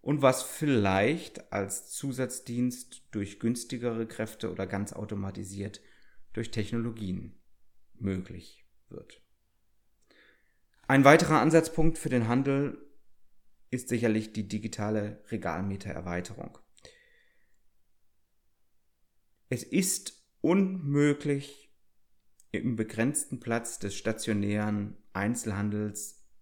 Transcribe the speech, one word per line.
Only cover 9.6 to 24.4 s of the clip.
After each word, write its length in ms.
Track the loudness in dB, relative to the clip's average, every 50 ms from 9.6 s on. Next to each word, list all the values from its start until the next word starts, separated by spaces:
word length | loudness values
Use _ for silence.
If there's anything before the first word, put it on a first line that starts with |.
| _ _ _ _ _ _ _ _ _ _ _ _ -20 _ _ _ _ _ _ _ _ _ _ _ _
Ein 180 | 4 6 8 10
weiterer 360 | 10 10 10 8 6 4 4
Ansatzpunkt 580 | 6 8 6 6 6 4 2 6 6 6 6 4
für 100 | -2 0
den 200 | 0 0 2 2
Handel 500 | 2 2 2 2 2 0 0 -2 -4 -10 -18 -20 -20 -20 -20 -20 -20 _ -20 -20 -20 -20 _ -20 -20 _ -12 -8
ist 200 | -8 -6 -4 -2
sicherlich 420 | -2 2 2 2 2 2 0 -2 -6
die 160 | -8 -6 -4
digitale 720 | -6 -6 -6 -6 -6 -4 -2 -2 0 -2 -2 -4 -8 -12 -12 -8
Regalmetererweiterung. 1300 | -8 -6 -4 -4 -4 -2 -2 -4 -4 -6 -6 -8 -8 -8 -6 -6 -6 -6 -6 -8 -10 -12 -12 -14 -14 -18 -20 _ -20 -20 _ -20 -20 -20 _ _ _ _ _ _ _ _ _ _ _ _ _ -20 _ _ _ _ _ _ _ _ _ _ _ _ _ _ _ _ _ _ _ _ _ _ _ _ _ _ _ _ _ _ _ _ _ _ _ _
Es 120 | -6 -6 -6
ist 520 | 0 2 2 2 2 0 -4 -6 -12 -18 -18 _ _ _ _
unmöglich, 1300 | 2 4 4 4 4 2 0 -4 -4 0 2 4 4 4 4 2 0 -2 -2 -2 -4 -8 -16 -20 -20 _ -20 _ _ _ _ _ _ _ _ _ _ _ _ _ -20 _
im 260 | -8 -4 -2 -2 -2
begrenzten 640 | -2 -4 -4 0 0 0 0 0 -2 -4 -6 -8 -10
Platz 380 | -4 -2 -2 -2 -2 -6 -10 -8
des 160 | -6 -6 -6
stationären 1000 | -4 -2 -4 -4 -2 -2 -2 0 0